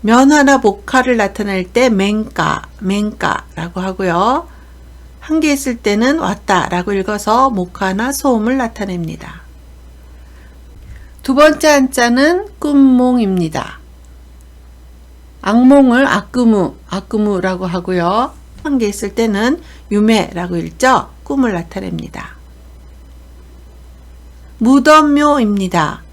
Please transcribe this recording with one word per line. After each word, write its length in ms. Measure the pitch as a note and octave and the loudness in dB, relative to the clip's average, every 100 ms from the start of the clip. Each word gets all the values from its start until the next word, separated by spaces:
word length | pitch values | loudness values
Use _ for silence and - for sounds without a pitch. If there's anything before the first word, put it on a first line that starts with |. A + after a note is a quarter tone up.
면 320 | G#3 A#3 C4+ | 2 4 6
하나 260 | D4+ C#4 C4+ | 4 4 4
복화를 560 | A3 G3 - C4 B3+ A#3+ | 2 -2 -2 -2 0 0
나타낼 520 | G3 G3+ G3+ F#3+ F3+ | -2 -4 -6 -4 -4
때 200 | - B3+ | 0 0
맹가, 720 | G#3 G3 G#3+ G#3+ - D#3+ - - - | 2 0 -2 -6 -4 -4 -4 -8 -10
맹가라고 1000 | F#3+ G3+ G#3 G#3+ - - - - E3+ F3 | -6 -4 -4 -4 -4 -4 -8 -12 -10 -8
하고요. 680 | F#3+ F#3 F#3+ E3+ G#3 C#4 E4+ - - - - - - - | -8 -4 -2 0 0 -2 -6 -20 -20 -20 -20 -20 -20 -20
한 160 | - D#4 | -4 -2
개 100 | D#4 | 0
있을 280 | C#4+ C4+ A#3 | -2 -4 -4
때는 400 | - G#3 A#3+ D#4 | -2 0 0 0
왔다라고 760 | C4+ G3+ - F#3+ - F3+ F3+ | -2 -6 -2 0 0 -4 -4
읽어서 560 | G3 F#3 G#3 G#3 A3+ C4+ | -4 -4 -6 0 2 2
목화나 640 | G#3+ F3+ - F#3+ F#3+ A#3+ | 0 -6 -6 -6 -4 -4
소음을 460 | C#4 C#4+ A#3 G#3+ C4+ | -4 -2 0 0 -2
나타냅니다. 840 | A#3 - G3 F3+ E3 D#3+ - D#3 - - - - - - - - - - - - - - - - - - | -4 -6 -8 -6 -8 -10 -16 -20 -20 -20 -20 -20 -20 -20 -20 -20 -20 -20 -20 -20 -20 -20 -20 -20 -20 -16
두 120 | - | -4
번째 320 | C4 D4+ D4+ D#4 | 4 4 4 2
한자는 840 | C#4+ C4 C4 A#3+ A#3+ C#4+ F4+ G#4 - | 2 2 0 0 2 2 0 -4 -8
꿈몽입니다. 1200 | D4 C#4+ C4+ B3+ B3+ B3 G#3+ F#3 E3 D3+ - - - - - - - - - - - - - - - - - - | 0 4 4 4 2 2 0 0 -2 -4 -8 -12 -20 -20 -20 -20 -20 -20 -20 -20 -20 -20 -20 -20 -20 -20 -20 -12
악몽을 640 | F#3+ A3+ B3+ C#4+ C4+ A#3+ C#4 | 0 4 6 6 6 4 2
악금우, 680 | A3 - B3 A#3 G#3+ E3+ - - | 0 -4 -2 2 2 0 -6 -10
악금우라고 760 | F#3+ F#3 A3 G#3 G3 F#3 F#3 | -10 -6 -4 -2 -2 -2 -4
하고요. 680 | F#3 F3+ F3 F3+ E3+ G3+ B3+ - - - | -6 -6 -4 -2 0 -2 -4 -8 -20 -12
한 140 | D#4 C#4 | -4 -2
개 100 | A3 | -2
있을 280 | G3+ G3+ | -4 -8
때는 480 | G3 A3+ G3 A3+ E4 - - - | -2 -2 0 0 -2 -6 -20 -6
유매라고 680 | G3+ G#3+ A3 E3+ F3 F3 F3 | 0 2 2 0 -6 -6 -6
읽죠. 500 | E3 - B3+ A#3+ - - | -8 -2 2 2 -2 -16
꿈을 320 | - C#4 B3 | -8 -2 0
나타냅니다. 840 | F3+ E3+ - F#3+ E3+ - - - - - - - - - - - - - - - - - - - - - - - - - - | -2 -6 -10 -8 -10 -10 -14 -16 -18 -20 -20 -20 -20 -20 -20 -20 -20 -20 -20 -20 -20 -20 -20 -20 -20 -20 -20 -20 -20 -20 -2
무덤묘입니다. 1400 | A3+ C#4 D4+ D#4 D4+ C#4+ D4 D4 A3 G3+ F#3+ F3 D3+ - - | 2 4 6 6 6 2 2 2 0 0 -2 -2 -2 -6 -16